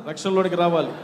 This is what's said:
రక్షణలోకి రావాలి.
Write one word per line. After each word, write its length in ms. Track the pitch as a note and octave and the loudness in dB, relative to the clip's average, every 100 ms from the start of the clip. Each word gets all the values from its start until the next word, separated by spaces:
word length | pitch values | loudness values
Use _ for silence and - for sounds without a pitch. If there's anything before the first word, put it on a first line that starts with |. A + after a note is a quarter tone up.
| D3 | -10
రక్షణలోకి 460 | D#3 G3 F#3+ F#3 F3 | -6 0 2 2 2
రావాలి. 320 | F3 E3+ C#3 - | 2 2 0 -4